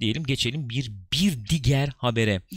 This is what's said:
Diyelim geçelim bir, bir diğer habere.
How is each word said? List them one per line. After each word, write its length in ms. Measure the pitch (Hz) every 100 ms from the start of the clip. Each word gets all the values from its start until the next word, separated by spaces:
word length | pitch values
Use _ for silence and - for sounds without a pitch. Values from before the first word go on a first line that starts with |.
Diyelim 240 | 110 139
geçelim 460 | 143 139 120 143 127
bir, 220 | 120 120 101 -
bir 520 | 139 196 131 104 160
diğer 240 | 123 139 143 -
habere. 440 | 123 113 110 95 -